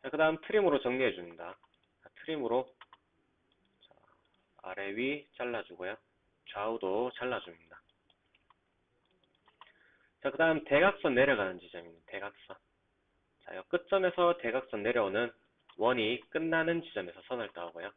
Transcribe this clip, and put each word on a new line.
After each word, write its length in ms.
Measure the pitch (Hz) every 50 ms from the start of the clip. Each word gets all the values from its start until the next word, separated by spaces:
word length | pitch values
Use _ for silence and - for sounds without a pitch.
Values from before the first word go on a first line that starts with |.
자, 80 | - 135
그 60 | 139
다음 220 | 147 156 160 160 160
트림으로 380 | - - - 214 196 170 143 135
정리해줍니다. 760 | - 123 123 131 131 113 92 92 87 85 85 82 85 87 98 _ _ _ _ _ _ _ _ _
자, 80 | _ - _
트림으로, 560 | - - - 160 151 127 113 117 127 127 - _ _ - _ - _ _ _ _ _ _ _ _ _ _ _ _ _ _ _ _ _ _ _
자, 60 | _ _ _ _ _ _ _ _ _ _ _ _ _ -
아래 320 | - 92 92 95 98 98 101
위 320 | 110 123 135 147 147 139 _ _
잘라주고요. 600 | - 123 123 120 110 - - 87 87 90 92 107 - _ _ _ _ _ _ _ _ _ -
좌우도 600 | - 101 101 110 113 117 101 92 95 107 123 123 -
잘라줍니다. 640 | - 123 127 123 98 - 90 82 82 82 80 85 - _ _ _ _ _ _ _ _ _ _ _ _ _ _ _ _ _ _ _ _ _ _ _ _ _ _ _ _ _ _ _ _ _ _ _ _ - - _ _ _ _ _ _ _ _ _ _
자, 80 | - 139
그 60 | - -
다음 260 | 165 165 160 156 -
대각선 500 | - 139 147 170 196 196 - - 156 123
내려가는 440 | 123 135 139 131 107 98 95 90 90
지점입니다. 480 | 92 - - 87 85 85 82 82 _
대각선. 500 | - - 98 98 101 - - - - 95 - _ _ _ _ _ _ _ _ _ _ _ _ _ _ _ _ _
자, 120 | - 90
요 80 | 92 - _
끝점에서 720 | - 175 175 - 196 190 185 180 175 - 175 175 175 175
대각선 440 | - 117 113 131 131 - - 107
내려오는 500 | 101 117 120 120 107 95 95 107 120 117 - _ _ _ _ _ _ _ _
원이 440 | - 107 120 127 120 107 107 123 120 - _
끝나는 520 | - 160 165 165 165 160 160 165 170 170
지점에서 380 | 160 - - 104 92 87 - 98
선을 260 | - - 127 123 110 98
따오고요. 380 | _ 87 87 85 82 85 87 101 -